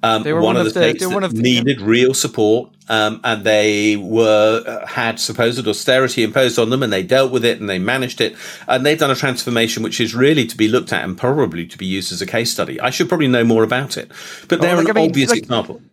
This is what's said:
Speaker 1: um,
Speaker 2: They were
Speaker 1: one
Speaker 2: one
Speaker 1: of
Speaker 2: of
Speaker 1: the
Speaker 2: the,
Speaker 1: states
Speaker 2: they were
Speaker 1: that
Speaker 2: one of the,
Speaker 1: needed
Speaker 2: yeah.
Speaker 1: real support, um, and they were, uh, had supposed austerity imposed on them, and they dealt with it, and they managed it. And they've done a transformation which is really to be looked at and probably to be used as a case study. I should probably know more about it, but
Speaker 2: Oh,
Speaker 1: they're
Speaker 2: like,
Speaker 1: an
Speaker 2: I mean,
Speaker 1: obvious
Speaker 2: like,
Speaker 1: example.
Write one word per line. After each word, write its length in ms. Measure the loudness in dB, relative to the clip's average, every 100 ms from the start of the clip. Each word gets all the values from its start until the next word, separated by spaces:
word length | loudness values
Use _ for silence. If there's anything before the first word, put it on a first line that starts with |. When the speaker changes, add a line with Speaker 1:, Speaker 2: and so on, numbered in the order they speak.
Speaker 1:
um, 200 | 2 0
Speaker 2:
They 100 | 0
were 80 | 0
Speaker 1:
one 140 | 2
Speaker 2:
one 20 | 2
Speaker 1:
of 100 | 0
Speaker 2:
of 40 |
Speaker 1:
the 80 | 2
Speaker 2:
the, 60 | 0
Speaker 1:
states 140 | 0
Speaker 2:
they 60 | -2
were 40 |
Speaker 1:
that 40 | -2
Speaker 2:
one 80 |
of 100 | -2
the, 80 | 0
Speaker 1:
needed 380 | 2 2 0 -2
Speaker 2:
yeah. 60 | 2
Speaker 1:
real 280 | 4 4
support, 560 | 2 -4 0 2 2 -2 _ -2
um, 320 | 0 0 -2
and 220 | -4 -2
they 520 | 2 2 2 2 0 0
were, 640 | 0 2 4 4 4 2 -4
uh, 200 | -10 -8
had 340 | -4 -4 -4
supposed 460 | -6 -2 -2 0 -4
austerity 540 | -4 0 2 2 0
imposed 360 | 0 2 0 2
on 120 | 0
them, 120 | 0
and 80 | -2
they 120 | -2
dealt 280 | 0 2 2
with 120 | 0
it, 160 | 0 -2
and 80 | -4
they 100 | -4
managed 420 | -2 -2 -4 -2
it. 120 | -4 -4 -18 -16 -2
And 200 | 0 2
they've 120 | 2
done 120 | 0
a 40 |
transformation 680 | 0 -2 -4 -2 0 0 -2
which 180 | -6 -2
is 140 | -4
really 320 | 2 4 4 0
to 100 | 0
be 120 | 2
looked 220 | 2 0
at 120 | -4
and 140 | -4 -4
probably 480 | -2 0 0 -2 -10
to 100 | -10
be 80 |
used 280 | -6 -6 -6
as 100 | -8
a 40 | -4
case 240 | -2 -2
study. 300 | -4 -6 -2
I 80 | -4
should 200 | -2 -2
probably 180 | 0 2
know 160 | 4
more 180 | 4 4
about 360 | 4 0 -4 -8
it, 120 | -10 -16 -18 -18 -2
but 120 | 0
Speaker 2:
Oh, 20 |
Speaker 1:
they're 140 | 2 2
Speaker 2:
like, 120 | 2
Speaker 1:
an 80 | 2
Speaker 2:
I 40 |
mean, 100 | 2
Speaker 1:
obvious 180 | 2 2
Speaker 2:
like, 100 | 0
Speaker 1:
example. 420 | 0 -4 -4 -10 -18